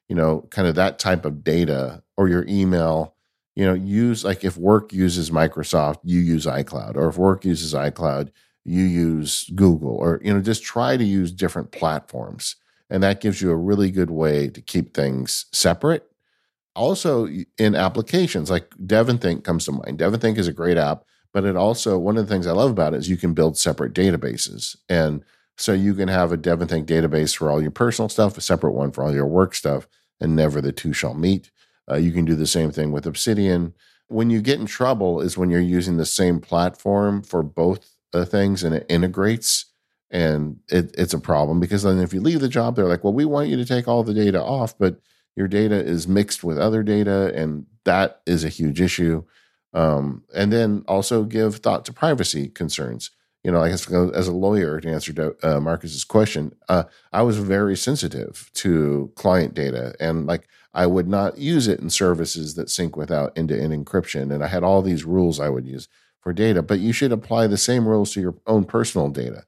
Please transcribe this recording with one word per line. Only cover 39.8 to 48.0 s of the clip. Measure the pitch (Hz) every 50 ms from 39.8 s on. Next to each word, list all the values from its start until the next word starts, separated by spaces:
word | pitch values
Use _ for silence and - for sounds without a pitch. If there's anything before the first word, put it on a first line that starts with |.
| _ _ _ _ _ _
and | - 90 85 80 76 73 76 76 - - _ -
it, | - 90 82 - -
it's | - 90 82 -
a | 76
problem | - - 85 73 76 73 82 85
because | 90 - 104 98
then | 101 98 92 92
if | 90 85 95
you | 92
leave | 104 160 170 151
the | 135 123
job, | - 123 117 120 120
they're | 104 98
like, | 90 87 87 -
"Well, | 101 104
we | 135 151
want | 156 143 143 147 151
you | 143 127
to | 123
take | 123 131 123 120 120
all | 120 120 110
the | 110 104
data | 107 107 101 95 87
off, | - - 135 135 117 110 - _
but | 98 92 - - _ _ _ _ _ _ _
your | - 98 92
data | 101 101 107 107 104
is | 98 64 - 85 85 80 90
mixed | 95 101 104 101 - - -
with | 85 80 73
other | 87 110 110 110 107
data," | 104 104 104 104 101 98 98 98 90 -
and | 73 80 80 76 73 - - _ _ _
that | 90 90 95